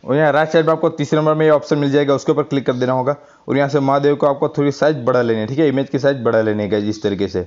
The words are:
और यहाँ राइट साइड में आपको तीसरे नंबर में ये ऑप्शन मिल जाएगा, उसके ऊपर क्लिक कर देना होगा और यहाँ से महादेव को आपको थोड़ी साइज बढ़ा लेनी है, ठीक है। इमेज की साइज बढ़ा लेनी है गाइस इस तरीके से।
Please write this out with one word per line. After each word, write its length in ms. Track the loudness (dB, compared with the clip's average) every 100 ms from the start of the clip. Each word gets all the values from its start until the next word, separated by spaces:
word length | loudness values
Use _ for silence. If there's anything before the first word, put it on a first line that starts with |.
और 120 | -2 0
यहाँ 160 | 2
राइट 160 | 2 2
साइड 180 | 2 2
में 60 |
आपको 160 | 0 0
तीसरे 280 | -2 -2 0
नंबर 160 | 2
में 100 | 2
ये 60 | 4
ऑप्शन 280 | 2 2 -2
मिल 120 | 2
जाएगा, 240 | 0 2
उसके 180 | 0 0
ऊपर 100 | -2
क्लिक 220 | 0 -2 -2
कर 60 |
देना 180 | -2 0
होगा 240 | 0 -2 -4 -10 _ -4
और 80 | -2
यहाँ 120 | 0
से 120 | 0
महादेव 360 | 0 2 2 2
को 100 | 0
आपको 220 | 0 -2
थोड़ी 240 | 0 -2
साइज 240 | 0 0 0
बढ़ा 180 | 0 0
लेनी 180 | 0 -2
है, 60 | -2
ठीक 120 | 0
है। 100 | 0
इमेज 200 | 0 -4
की 100 | -2
साइज 240 | -2 0
बढ़ा 180 | 0 0
लेनी 200 | 0 -2
है 60 | -2
गाइस 160 | -2 -2
इस 160 | -4
तरीके 260 | -4 -2 -4
से। 140 | -4